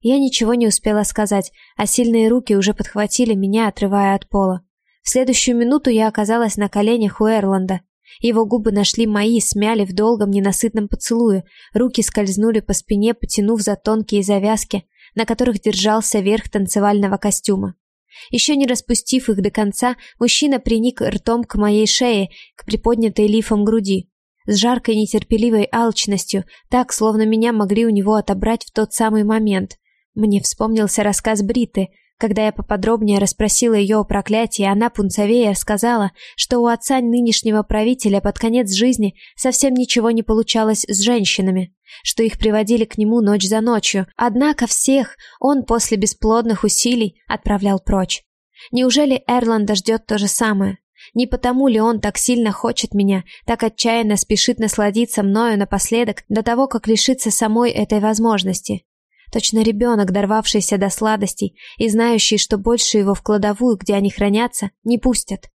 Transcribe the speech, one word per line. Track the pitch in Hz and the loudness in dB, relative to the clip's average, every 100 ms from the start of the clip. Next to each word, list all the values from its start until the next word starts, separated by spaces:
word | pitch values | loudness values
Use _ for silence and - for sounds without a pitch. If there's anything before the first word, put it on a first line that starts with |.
Я | 226 269 | 2 2
ничего | 269 - 220 | 0 0 0
не | 240 233 | 2 2
успела | - - 214 | 0 0 0
сказать, | 202 - 208 202 190 _ _ - | -2 -2 0 -2 -4 _ _ -6
а | 208 | -4
сильные | - 233 226 220 | 0 2 2 4
руки | 247 254 202 | 2 2 0
уже | 190 | 2
подхватили | 208 - 208 208 - 240 | -2 -6 -4 -4 0 0
меня, | 202 196 214 226 | 0 0 0 0
отрывая | - 202 202 196 | -2 -2 2 2
от | 196 - | 0 -2
пола. | 202 190 185 _ _ _ _ | 0 0 -2 _ _ _ _
В | - | -2
следующую | 254 262 233 - 240 | 0 2 0 2 2
минуту | 233 294 269 | 2 2 2
я | 220 220 | 2 2
оказалась | 214 208 226 226 202 | 0 0 0 0 -2
на | 202 | -4
коленях | 202 208 240 208 - | 0 0 2 0 0
у | 220 | 0
Эрланда. | 220 196 190 185 185 _ _ _ - | 2 0 -2 -2 -6 _ _ _ -4
Его | 233 220 220 | 0 0 0
губы | 233 214 | 0 0
нашли | 202 202 - 226 | 0 0 0 0
мои, | 208 214 233 | 0 2 0
смяли | - 208 214 226 | 0 -2 0 0
в | 196 | -2
долгом | 185 214 233 208 | 0 0 2 0
ненасытном | 202 196 196 226 214 208 | 0 0 0 -2 -2 -4
поцелуе, | - - 233 233 190 - _ - | -6 -2 0 2 0 -4 _ -6
руки | - 247 247 | -2 0 0
скользнули | 214 - 196 190 220 214 | -2 -2 -2 0 0 0
по | - | -2
спине, | 196 - 202 214 | -6 -2 0 0
потянув | 233 - - 202 226 | -2 -4 -2 0 0
за | 208 202 | -2 -2
тонкие | - 220 214 208 | -2 -2 0 -2
завязки, | 196 202 202 220 - 196 - _ - | 0 0 2 -2 -2 -8 -8 _ -14
на | - 220 | -6 -4
которых | 226 247 202 | 0 0 0
держался | - 196 202 214 214 214 | -2 0 2 0 0 0
верх | 190 220 - | 0 -2 -2
танцевального | 214 190 - 202 208 202 196 | -4 -2 0 2 2 0 0
костюма. | 208 - - 196 196 175 _ _ _ - - | -2 -2 -2 -2 -2 -10 _ _ _ -20 -4
Ещё | 240 - | -2 2
не | 294 269 | 2 2
распустив | 247 - 240 - 254 254 | -2 0 -2 0 0 2
их | 202 | 0
до | 202 | 0
конца, | - 208 - 247 247 - _ | 0 -2 0 -2 -2 -12 _
мужчина | 240 - 302 269 | 0 2 2 0
приник | - 226 240 254 | 0 2 0 0
ртом | 226 208 - 233 | -4 -2 -2 -2
к | 233 202 | -2 0
моей | 208 208 214 | 2 2 2
шее, | - 247 214 196 - - - | 2 0 0 -2 -8 -20 -20
к | |
приподнятой | - 220 226 233 226 - 214 | -8 -2 0 0 0 2 2
лифом | 214 214 214 | 2 2 0
груди, | 208 226 196 190 - _ _ _ - | 2 0 0 -2 -4 _ _ _ -4
с | 208 | 0
жаркой | 233 247 - 214 | 2 0 0 -2
нетерпеливой | 214 214 - 226 233 220 202 | 0 -2 0 0 2 2 0
алчностью, | 233 233 214 - 202 - 196 - - _ | 0 -2 -2 -2 -4 -4 -6 -6 -16 _
так, | 247 247 | -2 0
словно | - 220 214 220 | 0 0 2 2
меня | 220 226 | 2 0
могли | 226 202 208 226 | 0 0 0 2
у | |
него | 202 196 | 2 2
отобрать | 214 202 190 220 226 | 0 0 -2 -2 -2
в | - | -4
тот | - 214 | -4 -4
самый | - 220 214 | 0 0 2
момент. | 208 220 214 190 - - _ _ _ | 0 0 0 -2 -4 -12 _ _ _
Мне | - 214 202 | -4 0 0
вспомнился | - - 220 220 208 - | -2 -4 -2 0 0 0
рассказ | 208 202 - 214 | 0 0 -2 -2
Бриты — | 202 240 233 - 190 _ _ _ | 0 -2 -2 -2 -4 _ _ _
когда | 220 208 214 | -2 0 0
я | |
поподробнее | - - 208 202 226 214 196 | -2 -4 -2 0 0 2 2
расспросила | 196 - 208 - 240 | 0 0 -2 2 2
её | 220 196 214 | 2 2 0
о | |
проклятии, | 202 202 185 214 226 - | 0 -2 0 -2 -2 -2
она | 196 196 233 | 0 0 0
пунцовее | 233 202 196 208 233 226 | 0 -2 0 2 2 2
сказала, | 190 - 208 233 240 196 - - - | 0 -2 0 0 0 -2 -6 -20 -8
что | - 247 | -2 0
у | 240 | 2
отца | - - 262 | 0 0 0
нынешнего | 240 240 240 220 226 214 | 0 0 0 0 0 0
правителя | 208 214 220 254 214 196 | 0 0 0 0 0 0
под | 196 202 | 0 -2
конец | 226 240 214 | 0 0 0
жизни | 196 240 247 208 - - - | 0 0 2 -2 -4 -20 -6
совсем | 262 254 277 | -2 0 0
ничего | 254 247 240 226 | 0 0 0 2
не | 226 | 0
получалось | 220 214 226 226 220 214 - | 0 0 0 0 0 0 -2
с | 202 | -2
женщинами, | 226 240 190 - 190 185 180 _ _ - | 0 0 0 0 0 -2 -4 _ _ -12
что | - - | -10 -2
их | 226 - | -2 0
приводили | 220 214 208 233 | 0 0 2 0
к | - - | 0 -2
нему | 208 233 | 0 2
ночь | 208 208 190 | 2 2 0
за | 220 | 0
ночью, | 226 226 - 196 185 - | 0 0 0 -4 -6 -2
однако | 240 220 294 294 233 | -2 2 0 0 -2
всех | - - 269 220 - - - | 0 2 2 0 -8 -20 -4
он | 262 285 | 0 0
после | 240 233 - 214 | 0 -2 0 0
бесплодных | 196 - 214 226 233 208 | -2 -2 0 2 0 0
усилий | 214 - 240 240 214 - - | 0 0 0 0 -2 -6 -10
отправлял | 214 - 202 202 196 | -6 -2 0 0 0
прочь. | - 196 180 - _ _ _ _ - | 0 0 0 -6 _ _ _ _ -6
Неужели | 240 254 247 294 254 - | 0 2 2 2 0 0
Эрланда | 247 226 226 202 | 0 2 0 0
ждёт | 208 - 220 - | -2 0 -4 -2
то | 214 | -2
же | 202 | -2
самое? | - 226 202 190 190 _ _ - | 0 0 0 -2 -6 _ _ -8
Не | - 254 | -4 -2
потому | 247 247 254 269 | 0 0 2 2
ли | 220 | 2
он | 226 220 | 2 0
так | 208 - | -4 -4
сильно | - 247 220 | 0 0 0
хочет | 202 233 240 - | -2 -4 -4 -4
меня, | 202 196 190 180 - | 0 0 0 -4 -14
так | - 233 | -6 -2
отчаянно | 226 - 233 226 220 208 | -2 -2 -2 0 0 0
спешит | - 208 - 240 | 0 0 0 0
насладиться | 220 - 208 202 233 - | -2 0 0 0 -2 0
мною | 196 202 233 208 | 0 2 2 0
напоследок, | 202 190 - 226 240 202 - | 0 -2 -2 0 -2 -4 -4
до | 208 | -2
того, | 220 233 269 | 0 0 0
как | 233 214 | -2 0
лишится | 220 - 254 220 | 0 2 0 -2
самой | 202 220 220 240 | -2 0 2 0
этой | - 208 214 | 0 0 0
возможности? | 208 214 226 208 185 180 - 202 _ _ _ _ - | 0 2 2 0 -2 -4 -6 -10 _ _ _ _ -8
Точно | 233 - 220 | -4 -2 0
ребёнок, | 220 208 240 226 196 | 0 2 0 2 0
дорвавшийся | 190 196 220 214 214 196 202 | 0 0 0 0 -2 0 0
до | 196 | -2
сладостей | - 220 214 196 - 202 _ - - | -2 -2 0 -4 -4 -8 _ -20 -4
и | 226 | -2
знающий, | 214 233 226 - 214 | 2 2 2 2 0
что | - 208 | 0 -2
больше | 196 233 - 214 | 0 0 2 0
его | 196 | 2
в | 196 | -2
кладовую, | - 214 208 202 247 208 | 0 0 0 0 0 0
где | - | 0
они | 202 202 | 0 0
хранятся, | - 202 208 240 - 196 _ | 0 0 0 -2 -4 -10 _
не | 220 233 | -4 0
пустят. | 254 233 - 196 - | 0 -2 -4 -10 -12